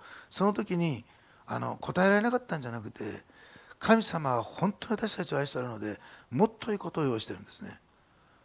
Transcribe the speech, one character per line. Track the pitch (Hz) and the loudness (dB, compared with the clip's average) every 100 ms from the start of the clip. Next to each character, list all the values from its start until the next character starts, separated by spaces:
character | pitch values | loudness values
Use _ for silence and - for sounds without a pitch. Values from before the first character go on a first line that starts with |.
| - - - | -16 -20 -8
そ | - | 2
の | 196 | 2
時 | 208 208 175 | 2 0 2
に、 | 170 120 - - _ - - | 2 0 -6 -20 _ -18 -6
あ | 120 | -4
の、 | 120 117 | -4 -6
答 | - 180 | -4 4
え | 190 | 6
ら | 208 | 6
れ | |
な | 240 | 4
か | 247 | 0
っ | |
た | - 160 | -2 -6
ん | |
じ | 123 | -4
ゃ | |
な | 117 | -8
く | 107 | -8
て、 | - 107 98 - - - - - - | -8 -8 -10 -14 -20 -20 -20 -20 -2
神 | - 226 | 6 6
様 | - 165 143 127 | 4 -2 0 0
は | |
本 | - - 190 | -2 0 -2
当 | - - | 0 -4
に | |
私 | 214 214 | -2 -2
た | - | -4
ち | 175 | -2
を | 143 | -2
愛 | 143 | -2
し | |
て | 135 | -2
お | |
ら | 123 | -4
れ | |
る | 110 | -4
の | 104 | -6
で、 | 98 - - - | -6 -12 -20 -4
も | 120 214 | 2 2
っ | - | 2
と | - | -6
い | 208 | -4
い | |
こ | 170 | -4
と | 165 | -2
を | |
用 | 139 113 | 0 0
意 | |
し | - | -4
て | |
る | 98 | -10
ん | |
で | 101 | -12
す | - | -14
ね。 | 98 - _ _ _ _ _ _ | -14 -16 _ _ _ _ _ _